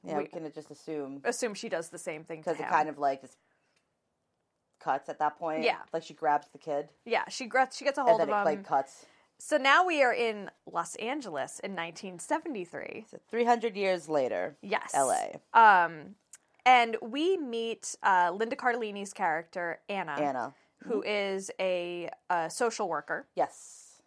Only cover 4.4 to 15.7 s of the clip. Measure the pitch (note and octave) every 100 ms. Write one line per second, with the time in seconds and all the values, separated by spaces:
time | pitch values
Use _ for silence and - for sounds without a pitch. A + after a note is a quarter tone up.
4.4 | _ _ _ _ - C3+ - - D3+ -
5.4 | E3+ D#3 D#3+ - - E3 D#3+ D#3 D#3 D3
6.4 | C#3+ D3 - C#3+ D3 _ - A3 - -
7.4 | B3 B3+ B3+ - C#4 C#4 B3+ A3 - G#3
8.4 | G3 D3 G3 C#3 C#3 - - _ _ _
9.4 | - D4+ C4 D4+ F#4 D#4 B3+ - A#3 G#3
10.4 | G3 _ - F3 E3+ - A3 D4+ A#3 D3
11.4 | C3 - - F#3 E3 D#3+ G3 F3+ - D4
12.4 | D#4+ A#3+ F3 C#3 - - A3 - _ A3+
13.4 | A#3 A#3+ A3+ G3 G3 F3+ D3+ D#3 B2+ G#2
14.4 | F#2 C#3 G3 G#3 - - C3+ G2 - -
15.4 | _ - A3